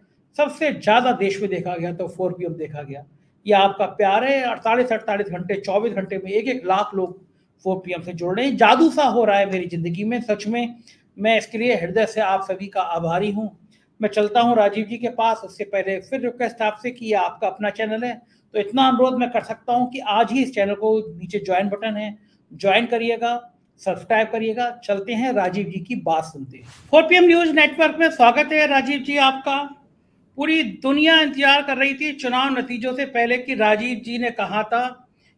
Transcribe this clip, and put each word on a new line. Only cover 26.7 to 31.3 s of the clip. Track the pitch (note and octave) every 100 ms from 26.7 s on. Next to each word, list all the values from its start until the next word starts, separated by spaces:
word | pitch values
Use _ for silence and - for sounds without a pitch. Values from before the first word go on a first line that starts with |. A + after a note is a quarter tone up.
| - - D#4
पीएम | D#4+ F4+
न्यूज़ | F4 E4+ E4
Network | D4+ D4+ D4+ D#4 D#4
में | E4
स्वागत | D#4+ A#3+ B3 D4
है | D#4 D4
राजीव | C#4 C4 C#4+
जी | C#4 C#4+
आपका। | C4+ C4+ C#4+ C#4 C#4+ C#4+ _ _ _ _ _ -
पूरी | D4+ D#4+
दुनिया | A#3+ F#3 C#4+ C#4+ D#4 D#4+
इंतजार | D4+